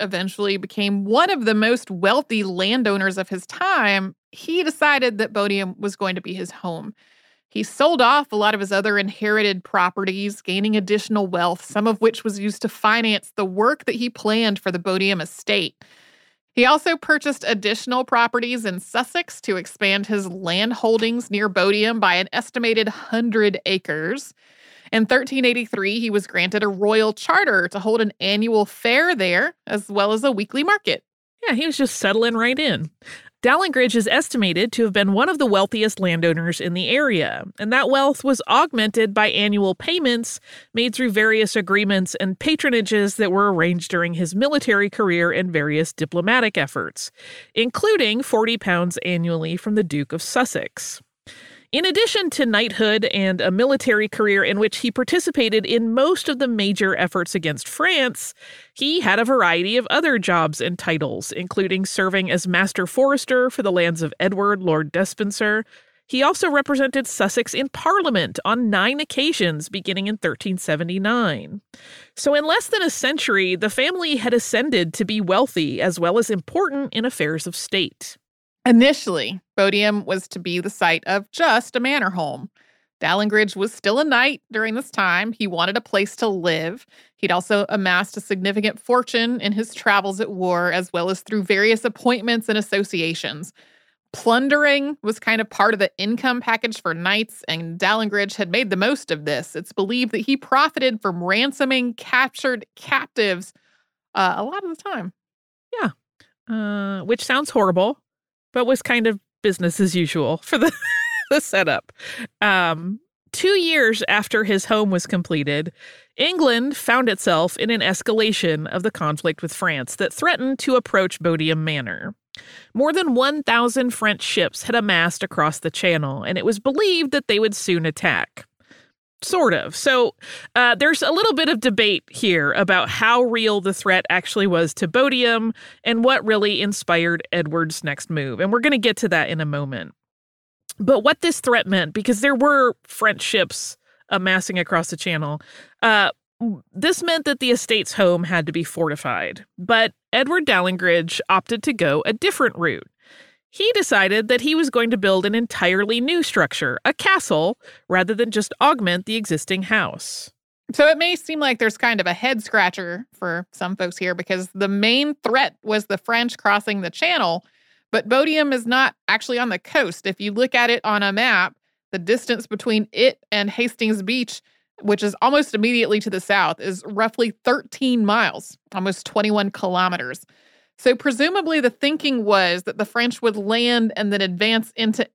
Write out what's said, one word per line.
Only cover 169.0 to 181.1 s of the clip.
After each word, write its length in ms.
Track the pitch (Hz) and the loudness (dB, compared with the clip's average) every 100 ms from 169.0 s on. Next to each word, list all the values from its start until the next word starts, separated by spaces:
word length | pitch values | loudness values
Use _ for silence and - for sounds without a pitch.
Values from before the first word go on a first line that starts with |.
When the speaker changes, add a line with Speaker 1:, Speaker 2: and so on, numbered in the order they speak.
| - | -2
Speaker 1:
actually 320 | 220 - 240 | 0 0 -2
on 80 | 240 | -2
the 120 | 180 | -4
coast. 460 | - 311 190 - 196 | 0 0 0 -2 -6
If 140 | 185 | -4
you 140 | 208 | -4
look 200 | 208 254 | 0 2
at 160 | 247 240 | 4 2
it 120 | 240 | 2
on 180 | 214 208 | 0 0
a 120 | 202 | 0
map, 420 | 196 247 196 185 _ _ _ _ | 2 4 4 2 _ _ _ _
the 60 | 190 | -8
distance 480 | 170 247 - 226 - | 0 -2 0 -4 -4
between 420 | 214 240 214 208 | -6 0 0 -2
it 320 | - 254 - - | 2 2 2 -4
and 180 | 208 202 | -2 -2
Hastings 540 | - 240 - 220 214 | -2 -4 -2 -2 -2
Beach, 380 | 190 254 233 - _ _ _ - | -2 -4 -4 -10 _ _ _ -6
which 200 | 202 208 | 0 0
is 140 | 208 - | 0 0
almost 340 | 247 285 - 214 | 2 4 2 0
immediately 460 | 226 240 208 214 | 0 2 2 0
to 80 | 220 | 0
the 100 | 190 | -6
south, 400 | - 202 165 160 | 0 2 2 -2
is 240 | 185 185 220 | -6 -8 -8
roughly 460 | 208 220 233 233 - 240 | -2 -2 0 -2 0 0
thirteen 600 | 277 - - 262 240 208 | 0 -2 -4 0 2 2
miles, 520 | 226 190 - - - _ | 2 0 -2 -16 -20 _
almost 320 | 190 190 180 - | -6 -4 -6 -4
twenty-one 460 | 214 214 208 196 | -2 0 0 -2
kilometers. 720 | - 185 180 185 175 123 135 - _ _ _ _ _ | -4 -2 0 0 -2 -8 -12 -16 _ _ _ _ _
So 160 | 254 | 2
presumably 680 | 247 285 | 2 0